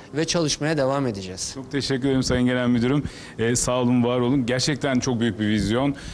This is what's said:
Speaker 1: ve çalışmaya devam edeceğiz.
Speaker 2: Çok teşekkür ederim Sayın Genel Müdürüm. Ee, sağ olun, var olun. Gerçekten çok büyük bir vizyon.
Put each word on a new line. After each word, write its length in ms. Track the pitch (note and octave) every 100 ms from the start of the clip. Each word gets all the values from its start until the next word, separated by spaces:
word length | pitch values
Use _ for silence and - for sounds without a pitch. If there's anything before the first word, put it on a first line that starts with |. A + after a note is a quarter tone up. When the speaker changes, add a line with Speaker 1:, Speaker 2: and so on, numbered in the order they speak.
| - C#3+
Speaker 1:
ve 80 |
çalışmaya 520 | D#3+ F3 D#3 - D3 D#3
devam 300 | C3 C#3 C3+
edeceğiz. 460 | G2 F#2 F#2 -
Speaker 2:
Çok 160 | C3+ B2+
teşekkür 380 | C#3+ A#2+ C3+ C3+
ederim 140 | C3
Sayın 240 | B2+ B2+ B2
Genel 220 | B2+ B2
Müdürüm. 340 | A#2+ A#2+ D3 C3+ - - -
Ee, 180 | A2+ B2
sağ 240 | - B2+
olun, 240 | B2 B2
var 160 | A#2+ B2+
olun. 260 | B2 C#3+ A#2
Gerçekten 520 | B2 C#3 C#3+ C#3+ B2+
çok 220 | C3 A#2
büyük 200 | A#2 G#2
bir 80 | G#2
vizyon. 460 | G#2+ G2 A#2 C#3+ C#3 -